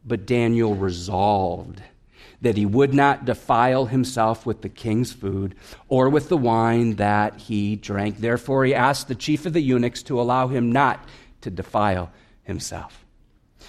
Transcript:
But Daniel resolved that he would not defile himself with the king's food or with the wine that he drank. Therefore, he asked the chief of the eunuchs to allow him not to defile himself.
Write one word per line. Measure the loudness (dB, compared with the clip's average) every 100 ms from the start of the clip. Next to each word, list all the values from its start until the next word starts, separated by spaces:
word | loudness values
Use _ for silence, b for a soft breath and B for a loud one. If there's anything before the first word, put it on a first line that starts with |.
But | -4 -6 0
Daniel | 0 2 2 2
resolved | 0 -2 -4 -6 0 2 2 0 -4 -10 -16 -20 _ _ b b b
that | -2 0
he | 2
would | 4 4
not | 4 4 2
defile | -2 -6 0 2 4 2 0
himself | 0 -2 0 0 0
with | -4 -6
the | -8
king's | -8 -2 0 -2
food | -4 -6 -4 -4 -8 B B B
or | 2 4
with | 2 2
the | 0
wine | 2 2 4 2 2 0
that | 0 2 0 -4
he | -6 -2 -2 -4
drank. | -6 -4 -4 -4
Therefore, | -2 -2 0 0
he | 2
asked | 4 2 0 -4
the |
chief | -8 -2 -2 0
of |
the | -2
eunuchs | 2 2 0 -4
to | -6 -2
allow | 0 0 0
him | 0 2
not | 2 2 0 -10 B B _
to | -12
defile | -10 -4 0 0 0 -4 b b b
himself. | -10 -10 -10 -12 -14 -20 _ _ _ _ _ _